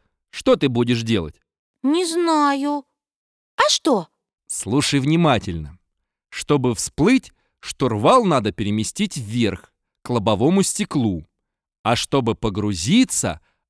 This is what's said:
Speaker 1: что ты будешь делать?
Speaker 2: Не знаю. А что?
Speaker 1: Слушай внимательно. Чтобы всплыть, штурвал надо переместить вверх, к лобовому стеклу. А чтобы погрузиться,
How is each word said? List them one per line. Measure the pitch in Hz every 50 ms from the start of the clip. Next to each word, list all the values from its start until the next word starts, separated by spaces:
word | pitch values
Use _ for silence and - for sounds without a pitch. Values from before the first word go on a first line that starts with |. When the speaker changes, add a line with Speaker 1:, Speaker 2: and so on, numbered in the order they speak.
| _ _ _ _ _ _
Speaker 1:
что | - - - 262 254
ты | - 151 135
будешь | 120 117 120 120 123 117 113
делать? | 113 113 98 82 76 - _ _ _ _ _ _ _ _ _ -
Speaker 2:
Не | 269 311 349 370
знаю. | 330 330 349 339 339 320 302 294 285 277 269 277 294 294 285 269 _ _ _ _ _ _ _ _ _ _ _ _ _ _
А | - 508 605
что? | - - - 320 247 190 160 - _ _ _ _ _ _ _
Speaker 1:
Слушай | - - - - 98 113 147 - - 143 139
внимательно. | 127 151 156 170 170 151 127 101 - 101 85 80 76 73 82 - _ _ _ _ _ _ _ _ _ -
Чтобы | - - - - 147 139 123 127 113
всплыть, | - - - - - 151 220 262 262 - - _ _ _ _ _ _
штурвал | - - - - 143 123 113 104 113 165 247 254 233
надо | 185 151 127 101 107
переместить | 90 - 101 101 104 110 107 - - - 107 - -
вверх, | 143 113 101 113 123 113 98 87 - - _ _ _ _ _ _ _ -
к | -
лобовому | 120 117 92 113 107 92 120 160 185 196 185
стеклу. | - - - 208 - - 147 117 107 90 80 78 _ _ _ _ _ _ _ _ _ _ _ -
А | 107 120
чтобы | - - - 143 139 120 113 104
погрузиться, | - - 110 92 107 104 104 98 82 87 123 196 247 262 - - - - 92 78 - _ _ _ _ _